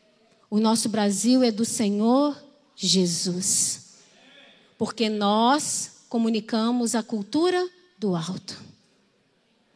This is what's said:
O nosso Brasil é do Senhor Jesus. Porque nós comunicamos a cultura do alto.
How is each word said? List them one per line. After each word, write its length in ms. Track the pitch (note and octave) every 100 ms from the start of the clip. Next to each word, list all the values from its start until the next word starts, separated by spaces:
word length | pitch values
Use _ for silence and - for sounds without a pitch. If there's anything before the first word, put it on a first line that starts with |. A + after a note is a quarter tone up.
| _ _ _ _ _
O 80 | G#3+
nosso 300 | A3 A3+ A3+
Brasil 540 | G#3+ G#3 G3 G#3+ B3+
é 80 | B3
do 140 | G#3
Senhor 720 | A3+ - G#3 G3+ A3 B3+ D4 C#4 - _ _ -
Jesus. 1120 | F#3 F3+ F3+ E3 F#3+ F3 F#3 - - - - - _ _ - - - _ _ _
Porque 300 | A3 - A3
nós 960 | G#3+ G3+ G#3+ A#3 D4 - - - - _
comunicamos 840 | A#3 A3+ A3+ A3 A3+ A3 B3 A#3
a 80 | A#3
cultura 680 | A3 A3 G3 D4+ F4 F4+ F4+ - _ _
do 160 | G#3
alto. 420 | F3 D#3+ F#3+ - - - - _ _ _ _ _ _ _ _ _